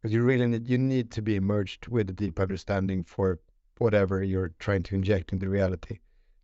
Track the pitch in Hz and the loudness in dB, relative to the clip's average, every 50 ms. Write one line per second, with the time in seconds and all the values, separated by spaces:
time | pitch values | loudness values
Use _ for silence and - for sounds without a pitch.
0 | - 113 107 117 120 123 135 123 123 120 117 113 117 117 123 123 131 135 135 131 | -2 0 2 4 4 4 4 4 4 2 0 -2 0 0 0 2 2 2 2 0
1 | 117 110 - - 107 110 107 98 95 98 104 104 101 95 - - - - 120 120 | -2 -2 -6 -6 -2 0 0 2 2 0 0 0 -2 -4 -8 -14 -12 -4 0 0
2 | 107 92 92 - 104 95 82 - 98 92 95 92 - - 101 98 95 95 95 95 | 0 0 -2 -4 -4 -4 0 -2 -2 -2 -2 -6 -4 -2 -2 0 0 0 0 -2
3 | 85 - - - 101 95 90 85 _ _ _ _ _ _ _ _ 120 117 107 104 | -4 -6 -4 0 0 0 0 -2 _ _ _ _ _ _ _ _ 0 2 4 4
4 | 98 92 98 95 98 98 95 92 92 87 82 _ - - 101 98 87 - 101 101 | 4 2 0 -2 0 0 0 0 -2 -4 -6 _ -2 0 0 0 0 -2 -2 -2
5 | 92 98 104 92 87 - - 92 98 95 98 101 98 92 92 85 - - 101 - | 2 2 0 0 0 -4 -4 -4 -2 0 0 0 0 0 -2 -4 -8 -12 -14 -14
6 | _ _ _ _ _ _ _ _ | _ _ _ _ _ _ _ _